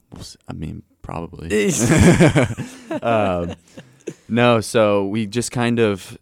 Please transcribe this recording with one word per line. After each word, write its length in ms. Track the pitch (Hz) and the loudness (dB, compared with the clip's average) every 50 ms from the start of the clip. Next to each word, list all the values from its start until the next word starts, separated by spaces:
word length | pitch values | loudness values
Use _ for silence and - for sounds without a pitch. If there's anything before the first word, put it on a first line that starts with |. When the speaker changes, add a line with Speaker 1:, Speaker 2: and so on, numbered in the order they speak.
| _ _ - | _ _ -20
Speaker 1:
we'll 80 | - - | -20 -18
s-, 160 | - - _ _ - | -20 -20 _ _ -14
I 60 | 90 | -12
mean, 280 | 87 85 80 82 82 - _ _ _ - | -10 -8 -10 -10 -12 -16 _ _ _ -16
probably. 680 | - 85 85 85 82 90 - 78 82 - 214 202 202 | -12 -10 -10 -10 -12 -14 -14 -8 -4 -2 0 0 0
Speaker 2:
<laughs> 0 | 156 - 113 117 160 151 110 - - - 170 147 - 151 127 - 120 - - - - - - - | 0 0 0 2 4 6 6 6 6 6 6 4 4 4 0 0 -2 -8 -10 -14 -14 -20 -12 -10
Speaker 1:
<laughs> 120 | 330 302 - | -10 -4 -2
Um, 520 | 117 113 110 104 - 90 87 87 87 82 - _ _ _ - - - _ _ _ - - - _ - | 0 0 0 0 0 -2 -2 -4 -6 -8 -14 _ _ _ -20 -20 -20 _ _ _ -16 -16 -16 _ -4
no, 320 | 113 117 120 120 120 113 | 0 2 4 4 4 2
so 460 | 104 - - 120 107 104 104 101 98 | 0 0 0 2 2 4 2 2 0
we 200 | 98 101 113 113 | -2 -4 -4 -6
just 260 | 101 101 120 113 - - | -4 -4 -6 -6 -4 -4
kind 260 | 127 117 117 120 117 | -4 -2 0 0 2
of, 400 | 117 107 101 90 - - - - | 2 0 0 -2 -6 -14 -20 -20